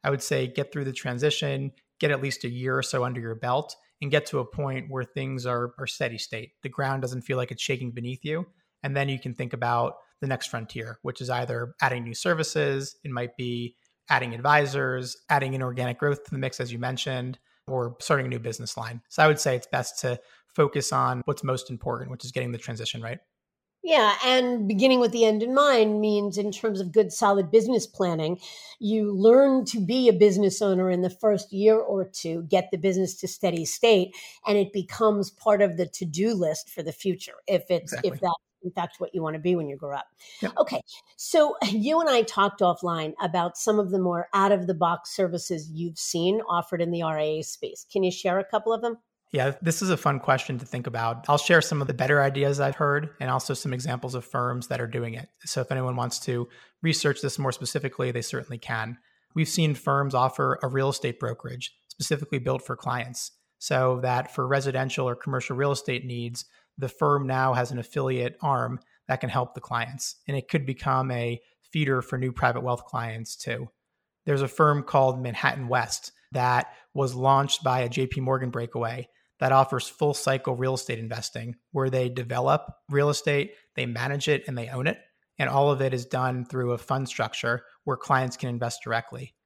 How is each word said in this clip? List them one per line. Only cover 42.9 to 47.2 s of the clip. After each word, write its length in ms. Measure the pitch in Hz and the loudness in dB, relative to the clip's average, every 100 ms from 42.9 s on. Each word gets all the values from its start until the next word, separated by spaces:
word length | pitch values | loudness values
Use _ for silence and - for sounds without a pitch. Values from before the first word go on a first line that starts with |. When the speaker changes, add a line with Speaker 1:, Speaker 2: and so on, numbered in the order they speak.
| 170 156 - | -2 -4 -2
Speaker 2:
about 360 | 185 175 170 - | -2 0 0 -2
some 240 | - 214 | 2 2
of 100 | 196 | 2
the 80 | 190 | 2
more 300 | 180 175 175 | 2 0 0
out-of-the-box 800 | 196 196 196 175 170 170 170 - | 2 4 4 2 2 2 0 -4
services 600 | - 185 170 - 165 151 | -2 0 0 -4 -6 -6
you've 240 | 156 170 160 | -8 -8 -6
seen 420 | - 170 175 214 - | -4 0 2 2 0
offered 320 | 175 170 175 | -2 0 -2
in 120 | 170 | -2
the 100 | 170 | 0
R 160 | 160 | -2
I 40 | 156 | 0